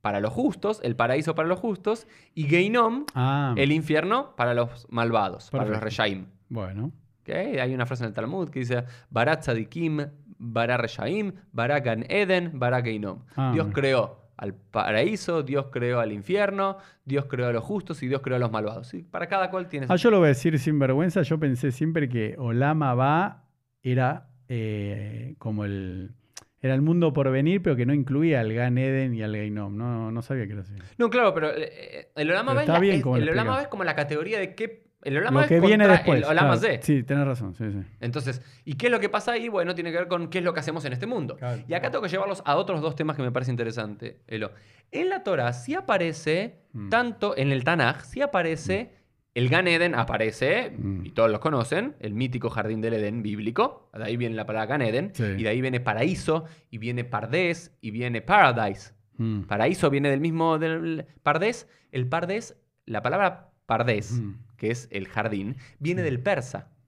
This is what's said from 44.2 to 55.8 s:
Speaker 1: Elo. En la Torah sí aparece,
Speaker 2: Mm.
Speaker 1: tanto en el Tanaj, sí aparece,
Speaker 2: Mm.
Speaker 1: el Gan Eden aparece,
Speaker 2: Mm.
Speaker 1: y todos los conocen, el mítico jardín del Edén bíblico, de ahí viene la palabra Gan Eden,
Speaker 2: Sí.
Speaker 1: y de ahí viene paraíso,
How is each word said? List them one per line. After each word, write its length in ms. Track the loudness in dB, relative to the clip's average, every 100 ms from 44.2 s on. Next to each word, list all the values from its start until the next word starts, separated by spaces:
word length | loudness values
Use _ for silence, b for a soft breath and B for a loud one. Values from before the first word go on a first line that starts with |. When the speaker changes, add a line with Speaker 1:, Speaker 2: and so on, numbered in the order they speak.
| -10
Speaker 1:
Elo. 240 | -8 -8 b b b _
En 180 | -4 -2
la 140 | -2
Torah 300 | -2 0 0
sí 220 | -2 -6 -6
aparece, 840 | 0 0 0 -2 -2 -2 -2 -10 _
Speaker 2:
Mm. 160 | -12 0
Speaker 1:
tanto 480 | 0 0 -2 -2 0
en 140 | 0
el 120 | 2
Tanaj, 400 | 2 2 2 0 -10
sí 160 | -4
aparece, 720 | 0 0 0 -2 -2 -4 -4 b
Speaker 2:
Mm. 20 | b _ _ -2
Speaker 1:
el 140 | 2
Gan 180 | 4 4
Eden 260 | 4 2
aparece, 800 | 2 0 0 0 0 0 0 -2 -6
Speaker 2:
Mm. 300 | -4 -4 -4
Speaker 1:
y 60 |
todos 180 | 2 2
los 100 | 4
conocen, 560 | 0 0 0 -2 -2 -8
el 160 | -8 -4
mítico 340 | -4 -2 -4
jardín 320 | -2 -4 -2
del 140 | -2 -2
Edén 260 | -2 -4
bíblico, 720 | -6 -4 -4 0 0 -2 _
de 100 | -10
ahí 140 | -6 -4
viene 160 | -4 -4
la 120 | -4
palabra 180 | -4 -2
Gan 160 | 0
Eden, 300 | 0 0 -4
Speaker 2:
Sí. 100 | -4 -2 0
Speaker 1:
y 60 |
de 60 | 0
ahí 120 | 0
viene 180 | 0
paraíso, 680 | -2